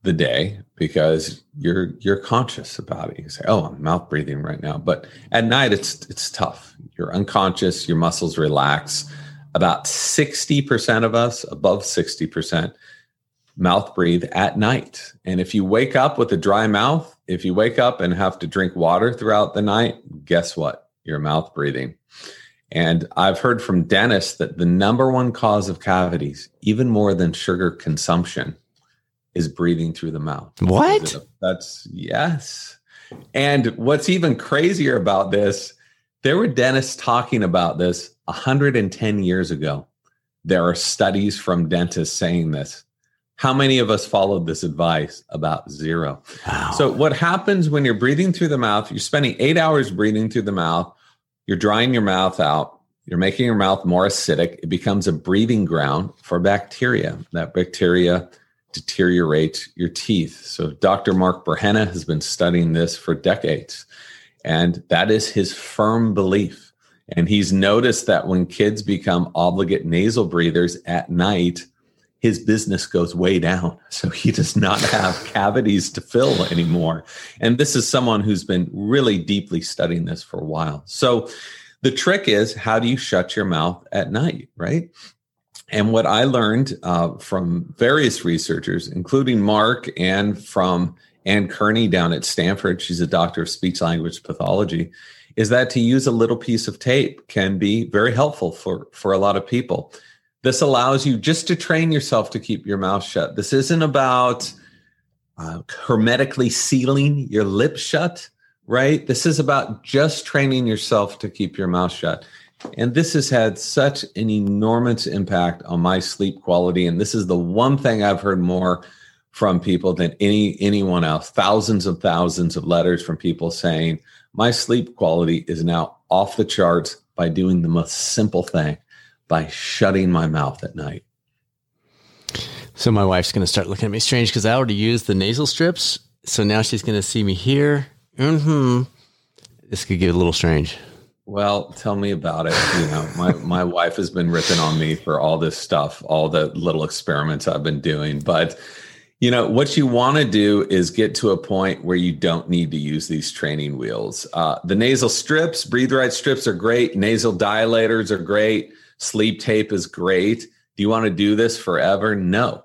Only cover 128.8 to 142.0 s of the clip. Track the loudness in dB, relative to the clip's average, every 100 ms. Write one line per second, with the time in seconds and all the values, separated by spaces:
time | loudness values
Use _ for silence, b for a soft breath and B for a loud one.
128.8 | b b b b _ -2 -2 -8 -8 0
129.8 | 2 4 2 2 2 0 -2 -6 -12 -10
130.8 | -10 -12 _ _ _ _ _ _ _ _
131.8 | B B B B B B B B B -2
132.8 | 2 4 4 2 0 0 0 0 -2 -4
133.8 | -4 -2 0 2 2 2 2 2 2 0
134.8 | 2 0 2 0 2 0 -2 2 0 0
135.8 | -4 -4 _ _ -6 0 2 2 0 -2
136.8 | -2 -2 0 0 0 0 0 2 4 2
137.8 | -2 _ _ -2 2 2 2 2 4 2
138.8 | 0 b b b b b -20 _ _ -10
139.8 | -2 0 2 4 2 2 2 2 0 -6
140.8 | B B B _ -10 -2 0 0 -4 -8
141.8 | -4 -2